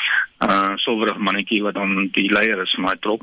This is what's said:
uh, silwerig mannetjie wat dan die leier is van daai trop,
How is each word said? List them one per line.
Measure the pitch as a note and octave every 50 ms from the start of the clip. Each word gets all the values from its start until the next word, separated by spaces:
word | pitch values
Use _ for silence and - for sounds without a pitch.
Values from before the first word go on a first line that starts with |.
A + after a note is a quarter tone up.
| - - - - - - _ -
uh, | - G#2+ G2 G2 G2 G2 G2
silwerig | F#2+ - C3+ A#2 A2 G#2+ G#2 G2 G2+
mannetjie | G#2 G2 G2 G2+ F#2+ - A2+ G2+
wat | G#2 G#2 F#2
dan | F#2+ G2+ G2 G2 F#2+ G2 F#2
die | - G2+ G2 G2
leier | G2+ G#2 G#2+ A2 G#2+ F#2
is | F#2 - -
van | - F#2
daai | F#2 F#2+ -
trop, | - G#2 G#2+ A#2